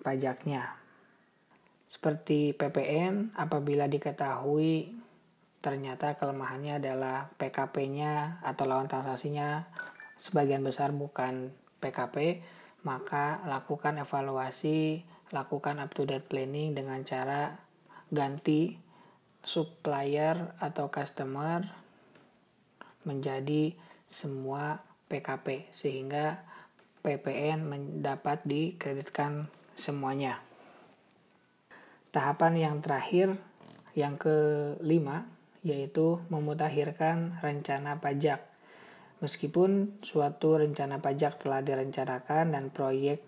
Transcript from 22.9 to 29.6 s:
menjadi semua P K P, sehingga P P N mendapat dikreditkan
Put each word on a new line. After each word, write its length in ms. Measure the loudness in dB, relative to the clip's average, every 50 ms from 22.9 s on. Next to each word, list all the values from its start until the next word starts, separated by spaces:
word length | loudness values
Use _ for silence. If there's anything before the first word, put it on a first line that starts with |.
| -20 _ -8
menjadi 720 | -6 -4 -2 -2 -2 -2 -2 -2 0 2 4 4 2 0 -4 -14 -20 -20 -20 _
semua 720 | -20 -16 -10 -8 -6 -6 -4 -4 -4 -4 -2 -2 -4 -4 -6 -8 -18 -20 _ _ -6
P 80 | -6 -6
K 100 | -4 -4 -6 -4 -4
P, 40 | -4 -4 -4 -6 -12 -12
sehingga 680 | -4 -4 -2 -2 -2 -4 -4 -2 0 0 0 -2 -4 -10 -16 -20 -20 -20 -20 _ _ -20 _ _ _ -2
P 160 | -2 -2 0
P 80 | -2 -2 -2 0 0 2 2
N 120 | 0 0
mendapat 800 | -4 -4 -6 -6 -6 -6 -4 -2 -2 -2 -2 0 0 0 0 0
dikreditkan 1040 | -2 0 2 0 0 -2 -4 -4 -4 -4 -4 -6 -8 -2 -2 -2 0 -2 -4 -6 -8 -10 -16